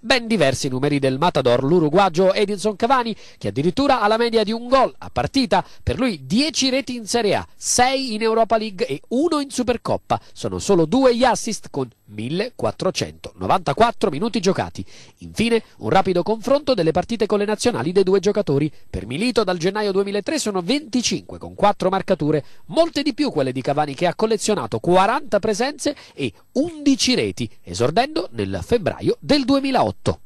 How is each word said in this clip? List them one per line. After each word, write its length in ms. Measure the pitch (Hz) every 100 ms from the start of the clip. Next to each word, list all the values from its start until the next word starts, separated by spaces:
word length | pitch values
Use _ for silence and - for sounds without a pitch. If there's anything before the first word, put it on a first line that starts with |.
Ben 260 | 226 269 233
diversi 400 | 220 139 135 143
numeri 320 | 127 147 143
del 180 | 135 131
Matador, 460 | 175 156 131 120
l'uruguagio 680 | 135 180 156 165 196 160 185
Edinson 420 | 190 202 202 208 202
Cavani, 400 | 233 262 233 202 - -
che 100 | 107
addirittura 540 | 101 160 - 277 254
ha 60 | 208
la 80 | 220
media 260 | 233 220
di 80 | 208
un 160 | 226 240
gol 260 | 262 214 -
a 120 | 185
partita, 540 | - 131 269 233 196 - -
per 160 | - 156
lui 280 | 254 165 131
dieci 440 | 202 302 - 262
reti 260 | 254 269 247
in 120 | 208
Serie 280 | 233 208 127
A, 120 | 92 -
sei 600 | - - 247 269 262 214
in 60 |
Europa 360 | 220 220 220 226
League 280 | 220 185 240
e 140 | 139 -
uno 300 | 233 339 311
in 100 | 277
Supercoppa. 720 | - 240 240 - 101 _ 117 -
Sono 260 | - 110 92
solo 240 | - 190
due 320 | 156 240 262 240
gli 80 |
assist 460 | 254 202 - 208 -
con 180 | 143 131 _ _
millequattrocentonovantaquattro 2000 | 104 117 170 240 - 113 - - - 87 78 - - 92 175 165 139 233 - 208
minuti 320 | 143 220 226
giocati. 440 | 185 180 85 - 95 - - _
Infine 440 | 85 82 233 226 - -
un 120 | 110
rapido 340 | 180 190 175
confronto 500 | 175 220 - 277 294
delle 180 | 247 160
partite 340 | 160 175 226 208
con 120 | 208
le 60 | 208
nazionali 480 | 208 240 202 151
dei 100 | 185
due 160 | 185 196
giocatori. 500 | 190 208 202 139 151 - -
Per 160 | 92 98
Milito 400 | 131 240 240 202
dal 120 | 180
gennaio 360 | 170 208 208
duemilatré 440 | 190 202 202 196 311
sono 240 | - 190
venticinque 760 | 175 285 294 247 - 165 92 87
con 180 | 85 92
quattro 320 | 202 202 -
marcature, 560 | 190 - 190 147 156 - - -
molte 360 | 220 339 294
di 120 | 294
più 180 | - 285
quelle 220 | 156 131
di 80 | 127
Cavani 320 | 127 143 147
che 140 | 135 175
ha 80 | -
collezionato 640 | 220 214 - 196 117 113
quaranta 600 | - 180 196 262 277 202
presenze 560 | 226 202 254 294 285 285 -
e 200 | - 131 - -
undici 640 | - 339 311 285 269 - 233
reti, 340 | 107 - 117 -
esordendo 640 | - 87 120 170 277 311 359
nel 280 | 117 98 95
febbraio 540 | - 240 160 - 110 -
del 240 | 143 294 247
duemilaotto. 760 | 277 269 247 113 - - 90